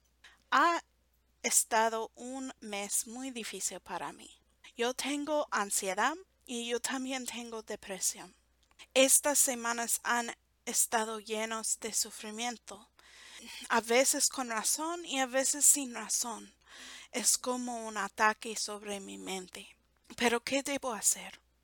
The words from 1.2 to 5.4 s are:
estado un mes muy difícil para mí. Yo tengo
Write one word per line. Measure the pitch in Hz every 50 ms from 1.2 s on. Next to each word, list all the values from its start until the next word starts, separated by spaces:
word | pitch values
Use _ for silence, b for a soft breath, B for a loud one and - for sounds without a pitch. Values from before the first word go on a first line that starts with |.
| _ _ _ _ -
estado | 247 - - - - 233 220 220 226 220 226 226 - _
un | - 240 247 262 269 262 262 - -
mes | - 220 208 202 202 196 - - - 240
muy | 220 247 262 269
difícil | 254 240 214 - - 190 - - 190 180
para | - - 196 170 151 147 170
mí. | - - - - _ _ _ _ _ - B B -
Yo | 233 247 254
tengo | - - 254 294 294 294 294 302 294